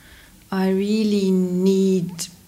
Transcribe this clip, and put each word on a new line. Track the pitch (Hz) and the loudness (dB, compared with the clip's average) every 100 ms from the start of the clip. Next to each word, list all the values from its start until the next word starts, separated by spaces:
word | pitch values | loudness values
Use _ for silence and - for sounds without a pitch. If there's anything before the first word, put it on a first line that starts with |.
| - - - - - | -20 -20 -20 -20 -8
I | 190 190 | -2 0
really | 190 202 214 214 208 190 | 0 0 0 0 0 2
need | 185 185 180 190 190 190 190 170 - - - | 2 0 0 2 2 2 0 -2 -8 -14 -16